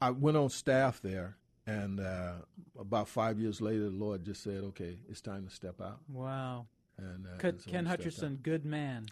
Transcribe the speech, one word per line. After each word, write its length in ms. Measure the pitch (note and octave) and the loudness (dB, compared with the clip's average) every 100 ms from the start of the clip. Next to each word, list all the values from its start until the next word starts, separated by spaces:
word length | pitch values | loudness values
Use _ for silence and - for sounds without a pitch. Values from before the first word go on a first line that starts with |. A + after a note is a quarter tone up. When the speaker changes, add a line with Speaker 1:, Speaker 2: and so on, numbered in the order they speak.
Speaker 1:
I 100 | B2+ | 2
went 260 | B2+ D#3 D3+ | 4 6 6
on 120 | C3+ | 6
staff 520 | - - C3 C3+ - | 4 6 6 6 4
there, 340 | F#2+ F#2+ F2+ - _ _ - | -2 -2 -4 -8 _ _ -4
and, 340 | G#2+ G2+ G2 | -2 0 -2
uh, 340 | F#2+ F#2 F2+ F2 - - E3+ B2 | -2 -2 -4 -6 -10 -18 -16 -12
about 300 | G2 A2+ G#2+ | 0 0 2
five 300 | - A2+ G#2+ | 2 2 2
years 220 | A2 G2+ | 0 0
later, 240 | G#2+ A2 | 2 2
the 120 | G#2 F#2+ | 2 0
Lord 280 | G#2 G2 | -2 -2
just 180 | F2 F#2+ | -4 -6
said, 220 | G2+ G2 | -4 -4
"Okay, 340 | G2 F#2 F2 F2 - | -4 -6 -8 -8 -12
it's 120 | - | -12
time 260 | - G2 F#2+ | -8 -8 -8
to 80 | |
step 260 | - F#2 F2 | -10 -10 -8
out." 200 | F#2 A#2+ - | -8 -10 -10
Speaker 2:
Wow. 580 | C3 C3 C3+ C3 B2 A2+ _ _ - | -8 -6 -4 -4 -6 -10 _ _ -12
Speaker 1:
And, 280 | F#2+ F2+ F#2 | -10 -10 -10
uh, 100 | F2+ | -2
Speaker 2:
Ken, 120 | F#3 | 0
Speaker 1:
and 100 | F3 | -2
so 100 | - | -4
Speaker 2:
Ken 140 | F3+ | -2
Speaker 1:
we 60 | E3+ | 0
stepped 120 | F3+ | 0
Speaker 2:
Hutcherson, 280 | E3+ D#3 D#3 | -2 -2 -4
Speaker 1:
out. 80 | C3+ | -2
Speaker 2:
good 220 | C3 D#3+ | 0 0
man. 420 | D3 D3+ C#3+ B2 A2 | 0 -2 -2 -4 -4